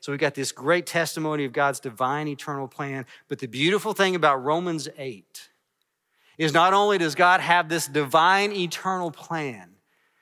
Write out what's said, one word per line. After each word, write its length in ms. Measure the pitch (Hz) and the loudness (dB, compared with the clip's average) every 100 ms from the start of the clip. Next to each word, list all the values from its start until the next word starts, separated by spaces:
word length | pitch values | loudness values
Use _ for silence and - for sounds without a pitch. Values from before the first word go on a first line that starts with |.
So 100 | - | -10
we've 80 | 139 | -2
got 160 | 147 139 | -2 -2
this 160 | 131 | -6
great 340 | - 143 175 175 | -4 0 0 0
testimony 600 | 170 160 165 156 151 135 | -4 -4 -4 -4 -4 -4
of 80 | |
God's 260 | 143 143 135 | 0 0 -2
divine 480 | 135 110 127 147 151 | -8 -4 -4 -2 -6
eternal 400 | 139 - 139 131 | -8 -8 -8 -10
plan. 380 | - 143 135 127 - - | -10 -10 -10 -12 -18 -14
But 100 | 143 | -12
the 80 | 123 | -8
beautiful 460 | 120 160 202 214 | -2 0 0 -2
thing 200 | 196 190 | 0 0
about 300 | 180 156 135 | 2 2 2
Romans 460 | 131 165 180 160 139 - | 0 -2 -2 -6 -8 -12
eight 480 | 135 98 _ - - _ _ _ _ _ _ _ _ - | -12 -14 _ -20 -20 _ _ _ _ _ _ _ _ -4
is 160 | 160 | 2
not 200 | 160 180 | 4 6
only 240 | 196 208 196 | 6 4 2
does 180 | 160 143 | 0 4
God 260 | 175 185 | 6 6
have 260 | 151 175 160 | 4 2 2
this 180 | 165 139 | -2 -2
divine 680 | 143 139 160 170 196 208 | -2 2 4 6 4 2
eternal 580 | 202 175 - 185 185 170 | -2 -4 -4 -4 -4 -4
plan, 640 | - - 165 143 107 87 _ _ _ _ _ | -8 -8 -6 -6 -10 -16 _ _ _ _ _